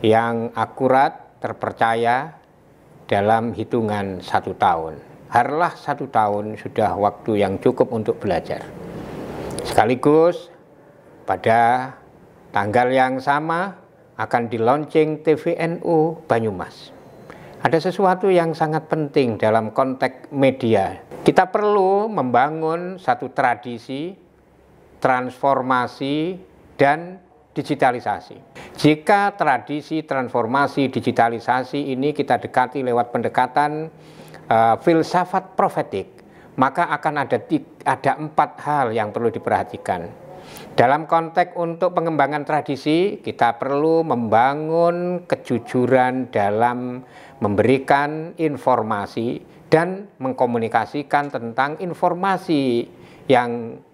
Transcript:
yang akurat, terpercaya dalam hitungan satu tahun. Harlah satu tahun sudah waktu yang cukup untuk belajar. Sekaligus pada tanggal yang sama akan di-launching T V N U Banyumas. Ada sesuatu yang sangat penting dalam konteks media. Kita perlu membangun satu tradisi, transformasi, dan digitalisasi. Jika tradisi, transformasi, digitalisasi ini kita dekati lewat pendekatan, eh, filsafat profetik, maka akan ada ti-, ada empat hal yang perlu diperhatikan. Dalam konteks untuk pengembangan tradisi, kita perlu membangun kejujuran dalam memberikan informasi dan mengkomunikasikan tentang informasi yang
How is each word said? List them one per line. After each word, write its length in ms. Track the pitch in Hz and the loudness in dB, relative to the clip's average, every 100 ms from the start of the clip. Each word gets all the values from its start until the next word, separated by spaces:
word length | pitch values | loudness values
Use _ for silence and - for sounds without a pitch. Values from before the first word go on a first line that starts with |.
| 110 | 4
yang 480 | 110 117 117 113 | 4 2 -2 -6
akurat, 880 | - 110 - 127 131 143 - - _ | -6 -6 -2 2 4 2 -2 -20 _
terpercaya 960 | 101 110 110 98 113 113 117 123 156 - _ _ _ _ _ - - | -10 -6 -8 -2 0 2 0 0 -4 -14 _ _ _ _ _ -20 -4
dalam 400 | 101 101 113 117 | 0 4 2 0
hitungan 720 | 98 110 123 110 104 98 92 | -6 -4 -2 -2 -2 -4 -8
satu 320 | - 104 95 | -4 -4 -2
tahun. 480 | 92 101 82 80 76 - - - | 0 2 2 -4 -12 -18 -20 -2
Harlah 480 | 117 127 151 175 | 0 2 0 -2
satu 320 | - - 143 131 | -4 -8 -6 -2
tahun 480 | 120 107 104 107 | 0 0 0 -6
sudah 400 | 110 120 - 104 | -10 -8 -2 0
waktu 480 | 90 101 - - 107 | 2 0 0 -2 0
yang 160 | 98 98 | 0 2
cukup 320 | - 123 127 | 0 2 0
untuk 320 | 117 110 - | 0 -4 -4
belajar. 400 | 104 82 - - - - - - - - - - - - - | -2 -4 -4 -10 -10 -16 -14 -14 -12 -12 -12 -10 -8 -8 -2
Sekaligus 880 | - 110 127 147 151 165 175 - - _ - - - - - - | 2 2 4 4 6 4 2 -10 -20 _ -20 -20 -20 -20 -20 -4
pada 640 | 92 117 113 120 127 131 - - - - - - | -2 4 4 4 2 -2 -14 -20 -20 -20 -20 -6
tanggal 380 | 101 104 104 123 | -4 0 2 2
yang 240 | 131 131 - | 2 2 0
sama 560 | - 143 156 175 196 180 - _ _ | -2 -2 0 -4 -4 -8 -20 _ _
akan 320 | - 110 120 117 | -10 -2 -2 -2
di-launching 800 | 113 113 165 147 160 156 156 160 | 0 2 2 2 2 2 0 0
T 80 | |
V 240 | 151 170 170 | 0 0 -2
N 240 | 165 170 | -4 -4
U 400 | - 165 160 160 - | 0 2 2 -2 -2
Banyumas. 640 | 113 113 92 78 - - - - - - - - - | 0 0 -4 -10 -14 -20 -20 -20 -20 -20 -20 -20 -6
Ada 320 | - 165 185 | 0 0 0
sesuatu 400 | 180 196 185 202 | 2 2 2 4
yang 240 | 180 165 | 4 2
sangat 320 | 156 156 156 156 | 0 0 -2 -2
penting 480 | 160 147 151 127 | -4 0 2 2
dalam 400 | 104 110 110 110 | 2 2 2 0
konteks 560 | - 135 131 131 - - | 0 -2 0 -4 -6 -10
media. 720 | 143 135 131 117 107 95 95 - - - | 2 2 2 2 2 2 -6 -16 0 4
Kita 240 | - 185 | 4 2
perlu 560 | 208 208 208 190 196 214 | 0 0 2 2 2 0
membangun 960 | 202 127 120 139 160 160 165 180 185 | -2 0 2 2 0 -4 -4 -6 -8
satu 320 | - 120 127 | -2 -2 -2
tradisi, 800 | - 127 117 127 117 - 135 165 196 _ _ _ _ _ _ _ - | -2 0 -2 -6 -12 -10 -10 -10 -12 _ _ _ _ _ _ _ -6
transformasi, 1400 | 139 127 127 - 143 135 127 127 120 - 139 147 160 185 - _ - - | 0 0 -2 -2 0 0 2 0 0 -6 -6 -4 -4 -8 -14 _ -20 2
dan 400 | 139 151 170 185 _ _ _ - | 2 2 -4 -16 _ _ _ -10
digitalisasi. 800 | 135 143 135 123 110 95 - - - - - - | -6 2 2 0 -4 -6 -8 -20 -20 -20 -20 2
Jika 560 | 147 151 151 202 202 196 | 4 4 2 2 2 0
tradisi, 680 | 156 127 - 147 139 160 | 0 0 -2 -10 -6 -6
transformasi, 840 | 151 135 123 123 113 135 139 - 135 | -4 -4 -2 -2 0 0 0 0 0
digitalisasi 1040 | 135 120 117 117 117 - 127 127 143 143 | 0 -2 2 2 0 -2 -2 -2 -6 -4
ini 180 | 127 143 143 | -2 -2 -2
kita 240 | 131 120 | 0 -2
dekati 400 | - - 123 139 | 0 0 0 -2
lewat 320 | 127 120 117 | -2 0 0
pendekatan, 800 | 127 117 - 127 147 147 151 160 - - - - - - | -2 -2 0 0 0 0 -2 -10 -14 -20 -20 -20 -20 0
eh, 280 | 113 113 110 | 4 4 4
filsafat 720 | - 165 156 180 180 190 185 | 4 2 2 0 0 -4 -6
profetik, 560 | - 196 - 143 - - - - - - - | -2 -2 0 -6 -6 -8 -16 -20 -20 -16 0
maka 320 | - - 170 | 0 0 -2
akan 380 | 151 160 147 127 | 0 -2 -2 -2
ada 100 | 120 | -2
ti-, 460 | - 151 - - | -2 -4 -4 -8
ada 320 | - - 139 131 | -4 0 0 -2
empat 420 | 151 - 147 - | -4 -2 -2 -2
hal 220 | 147 147 123 113 | -4 0 0 0
yang 160 | 104 | -2
perlu 160 | 104 117 | -2 -2
diperhatikan. 960 | 107 - 104 92 101 - 90 82 - - - - - - | -2 -2 -2 -2 -8 -6 -6 -6 -14 -20 -20 -18 -18 -12
Dalam 320 | - 117 143 | 2 2 2
konteks 480 | 156 165 165 160 175 | 2 0 0 0 0
untuk 380 | 175 170 165 180 | 0 -6 0 0
pengembangan 500 | 175 165 156 139 151 143 | 0 -2 2 2 0 -2
tradisi, 720 | 151 139 135 151 160 196 208 | -2 -2 -4 0 0 0 -2
kita 400 | - 107 120 117 | -10 0 0 0
perlu 400 | 131 143 156 165 | -2 0 2 2
membangun 1300 | 160 139 117 107 127 147 156 165 170 175 175 180 175 | 0 -2 2 4 4 0 -2 2 2 0 -4 -6 -4
kejujuran 1040 | - - 120 - 127 123 131 127 131 123 | -6 -2 -4 -2 -2 2 4 2 0 -4
dalam 720 | 113 101 104 120 123 123 123 - - - - | 0 0 2 0 0 -8 -10 -14 -20 -20 -6
memberikan 960 | 107 104 113 131 135 139 143 156 160 - | -2 2 4 2 4 2 2 -4 -10 -4
informasi 1040 | 160 135 - 123 110 104 98 - 117 143 - - - | -4 -2 0 0 0 -4 -4 -4 -4 -6 -12 -20 2
dan 400 | 160 175 190 208 _ | 2 2 -4 -12 _
mengkomunikasikan 1120 | 131 127 123 120 113 117 107 147 143 147 143 | -6 0 0 2 0 0 0 -6 -2 -2 -2
tentang 480 | 135 117 113 139 156 | -6 -8 -4 -4 -4
informasi 1040 | 185 160 180 175 190 185 185 151 135 120 117 - - - - | -8 -2 -2 0 -2 -2 0 0 2 0 -2 -12 -20 -20 2
yang 480 | 127 120 120 117 135 _ | 2 2 -6 -8 -14 _